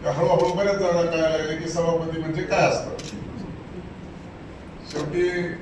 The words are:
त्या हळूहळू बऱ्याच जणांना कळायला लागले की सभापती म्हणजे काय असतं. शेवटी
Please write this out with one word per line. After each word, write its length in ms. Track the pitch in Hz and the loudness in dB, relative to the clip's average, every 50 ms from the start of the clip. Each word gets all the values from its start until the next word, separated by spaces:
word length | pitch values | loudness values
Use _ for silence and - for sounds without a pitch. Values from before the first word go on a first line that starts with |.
| - | 0
त्या 80 | - 131 | 0 0
हळूहळू 400 | 143 170 185 175 165 170 180 180 | 2 4 4 6 6 6 4 4
बऱ्याच 220 | 185 202 202 196 196 | 2 2 2 2 2
जणांना 240 | 190 175 170 170 | 2 4 4 4
कळायला 360 | 170 165 165 165 160 160 160 156 | 4 4 2 4 4 4 4 2
लागले 180 | 156 156 156 165 | 0 0 -2 -2
की 120 | 170 165 | -4 -2
सभापती 500 | - 175 170 165 165 165 160 160 160 165 | 0 2 2 4 4 2 2 0 -2 -2
म्हणजे 240 | 160 160 156 175 - | -2 -2 -2 -2 0
काय 240 | - 214 - - - | 2 4 4 4 4
असतं. 220 | - - - - - - - - - - - - - - - - 165 - - - - 180 170 - - - - - - - - - - - - - - - - - - - - - | 4 2 -2 -4 -6 -8 -8 -10 -10 -10 -10 -10 -10 -10 -10 -10 -10 -12 -12 -12 -12 -12 -12 -12 -14 -14 -14 -14 -14 -14 -14 -14 -14 -14 -14 -14 -14 -14 -14 -14 -14 -14 -14 -8
शेवटी 380 | 151 147 151 147 170 180 180 180 175 175 175 175 - - | -6 -4 -4 -2 0 2 2 2 2 0 -2 -4 -4 -8